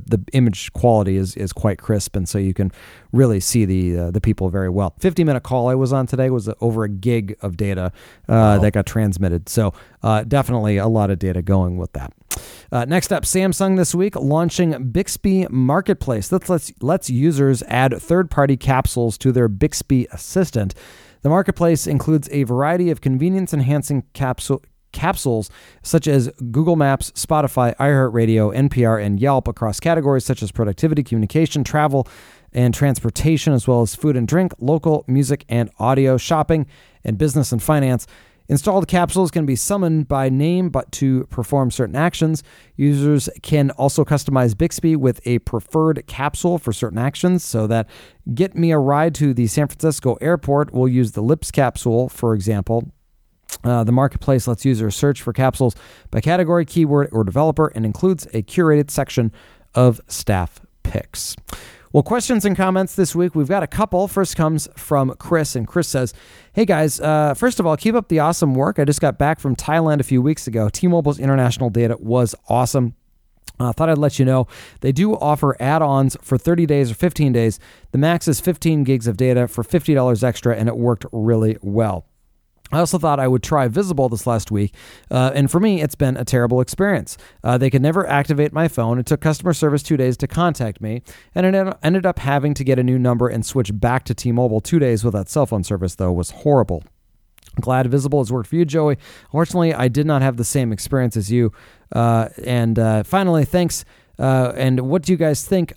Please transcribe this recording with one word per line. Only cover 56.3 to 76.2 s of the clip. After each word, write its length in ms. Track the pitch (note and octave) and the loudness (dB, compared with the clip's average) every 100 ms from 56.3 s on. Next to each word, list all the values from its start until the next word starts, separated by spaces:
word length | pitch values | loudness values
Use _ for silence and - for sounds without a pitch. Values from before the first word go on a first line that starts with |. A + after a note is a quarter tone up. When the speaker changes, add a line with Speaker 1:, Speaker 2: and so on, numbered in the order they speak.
| F3+ E3 F3 D#3 | 2 2 0 0
Speaker 1:
keyword, 440 | - D#3 C#3+ C#3+ | 0 2 2 2
or 120 | A2+ | 0
developer, 440 | G2 C3+ D#3 D3 D3+ A2 | 0 2 2 2 0 0
and 100 | A2 | -4
includes 400 | G#2 F#3 F3 - | 0 0 0 -4
a 80 | A2+ | -8
curated 480 | G#2 - D#3+ D3 D3 | -4 0 4 4 2
section 420 | - C3+ - A#2 - - _ _ - | -4 -4 0 -2 -4 -14 _ _ 4
of 260 | B2+ A2+ - | 4 4 -2
staff 520 | - - F#2+ F2 - - _ | -8 -2 -2 -2 -8 -20 _
picks. 540 | - - - - - - - - - - _ | -6 -6 -8 -12 -12 -14 -16 -18 -18 -20 _
Well, 120 | D3 | 0
questions 420 | - A#3+ - A#3 G3+ | 2 0 0 0 0
and 100 | F3+ | 0
comments 380 | F#3+ F#3 F#3+ | 2 0 0
this 220 | - F3 E3 | 0 0 0
week. 180 | F3 | 0
We've 140 | D#3+ C#3 | 0 0
got 160 | G3 | 0
a 40 | D#3 | -2
couple. 400 | - G#3 F3+ G3 | -2 -2 0 -2
First 280 | G3 F#3 - | -2 -2 0
comes 340 | D#3 D#3 - - | 0 0 -4 -12
from 380 | - D3 C3 - | -4 0 0 -4
Chris, 380 | - E3+ D3 B2+ | -2 -2 0 -4
and 100 | A2 | -4
Chris 220 | F3+ D#3+ | -2 -2
says, 260 | C3+ B2+ - - - - | -2 -4 -6 -20 -20 -8
"Hey 100 | - | 0
guys, 360 | G#3+ E3 D#3 - | 2 2 0 0
uh, 340 | D3+ D3+ D3+ | 0 2 2
first 260 | C3+ B3 A#3+ | 0 -2 0
of 60 | E3+ | 0
all, 100 | D#3 | 0
keep 180 | A3 A#3 | 0 0
up 140 | G#3 | 0
the 100 | D#3+ | 0
awesome 340 | D3+ E3+ D#3 | 0 0 0
work. 240 | C3 D3+ G3+ | 0 0 0
I 80 | C#3+ | 0
just 160 | D3 | 0
got 160 | D3 - | 0 0
back 220 | C#3+ D#3+ | -2 -2
from 160 | C#3 - | -4 -4
Thailand 440 | - D#3+ D#3+ D3 | -2 0 2 0
a 40 | |
few 180 | C3 B2+ | 0 0
weeks 240 | C3 D#3 - | 0 -2 -4
ago. 240 | A2+ G#2 | -2 -2
T-Mobile's 480 | - F3+ E3+ D3 C#3+ | 0 2 2 0 0
international 540 | C3+ C3+ B2 A2+ B2+ | 0 2 2 0 -2
data 260 | G#2 A#2 A#2 | 0 0 -2
was 360 | A2 B2 A#2 - - | -2 0 0 -2 -2
awesome. 460 | A#2 B2+ C#3 A#2+ - _ _ _ _ - - | 0 0 0 -2 -4 _ _ _ _ -16 -6
Uh, 140 | B2 | -4
thought 160 | - E3 | 0 0
I'd 80 | D3+ | 2
let 220 | D3 - | 2 2
you 60 | C3 | 2
know 200 | C3 B2 - - - | 2 0 -6 -20 -6
they 100 | C3 | -2
do 240 | C3+ G#3 G#3+ | 2 2 2
offer 420 | D3 D3+ C#3+ - | 0 0 0 0
add-ons 560 | B2+ D#3+ D3+ C3+ C3+ - | 0 0 2 2 0 -2